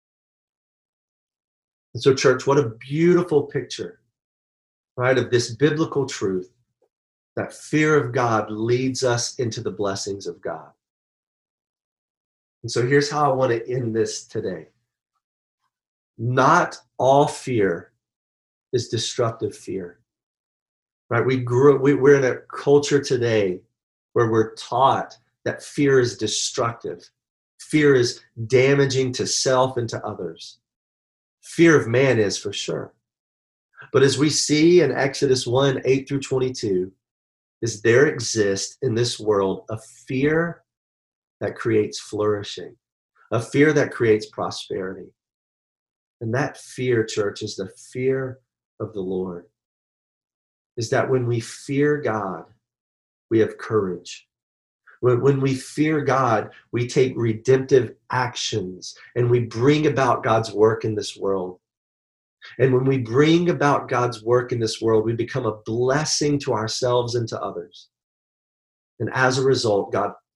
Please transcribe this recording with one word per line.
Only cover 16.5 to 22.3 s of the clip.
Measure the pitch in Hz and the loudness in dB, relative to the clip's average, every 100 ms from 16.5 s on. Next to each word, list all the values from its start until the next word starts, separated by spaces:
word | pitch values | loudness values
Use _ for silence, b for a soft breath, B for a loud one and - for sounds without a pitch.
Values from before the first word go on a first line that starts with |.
| 170 160 - _ _ | 4 2 -6 _ _
all | 123 139 147 | 4 4 4
fear | - - 120 95 85 - _ _ _ _ _ _ _ _ | -2 -4 0 0 0 -8 _ _ _ _ _ _ _ _
is | 127 120 | -6 -4
destructive | 110 - - 117 113 104 - | -6 -6 -2 -4 -4 -10 -10
fear, | - 92 - - _ _ _ _ _ _ _ _ _ _ _ | -10 -10 -10 -18 _ _ _ _ _ _ _ _ _ _ _
right? | 120 | -2
We | 120 127 | 0 -2
grew, | 120 123 139 135 | 0 6 6 6
we, | 139 | 4
we're | 135 131 139 | 4 6 6
in | |
a | 127 | 4